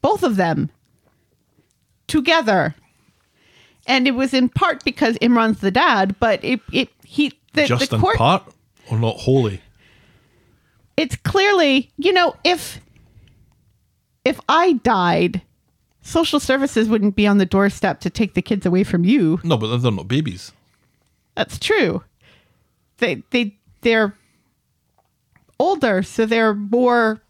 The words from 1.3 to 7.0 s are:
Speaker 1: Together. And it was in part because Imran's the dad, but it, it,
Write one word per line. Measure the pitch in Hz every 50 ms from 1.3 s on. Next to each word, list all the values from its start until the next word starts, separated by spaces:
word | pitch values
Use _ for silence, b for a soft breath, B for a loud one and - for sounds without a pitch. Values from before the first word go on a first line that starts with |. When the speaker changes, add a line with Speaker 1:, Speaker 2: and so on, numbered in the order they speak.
| _ _ _ _ _ _ _ _ _ _ _ _ _ _ _
Speaker 1:
Together. | - - 311 254 330 320 330 269 214 202 185 151 - 151 _ _ _ _ _ _ _ _ _ b b b b b b b b b b b b b
And | - 247 262 254
it | 277
was | 254 240 269 254 -
in | 262 254 247
part | _ - 392 349 294 262 -
because | - - - 294 233 226 -
Imran's | - 240 240 233 226 220 220 -
the | - 196
dad, | 185 240 330 339 247 202 190 190 196 _
but | - 226 202 - -
it, | 147 254 226 _ -
it, | - - 269 - _ _